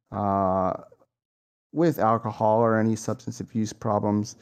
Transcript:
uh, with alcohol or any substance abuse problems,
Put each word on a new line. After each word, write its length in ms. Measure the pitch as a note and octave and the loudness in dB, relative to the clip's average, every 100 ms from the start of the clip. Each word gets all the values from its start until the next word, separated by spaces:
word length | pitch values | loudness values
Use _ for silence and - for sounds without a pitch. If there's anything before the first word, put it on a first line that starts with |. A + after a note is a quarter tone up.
| _ | _
uh, 640 | G2+ G2+ G2 F#2+ F#2+ F#2 - - _ _ _ _ _ _ _ _ | -4 0 2 2 2 0 -4 -10 _ _ _ _ _ _ _ _
with 260 | D3 E3+ A2 | 0 0 2
alcohol 600 | A2 A2+ A#2 - A2 A2 | 2 2 -2 0 2 4
or 200 | A2+ A2 | 4 2
any 160 | A2 | 2
substance 460 | A2 - - - A#2 | 0 -4 -6 -8 -10
abuse 320 | - A2+ G#2 | -8 -4 -6
problems, 640 | - A2+ G#2 G#2+ G#2 A2 - | -6 -2 0 0 0 -2 -10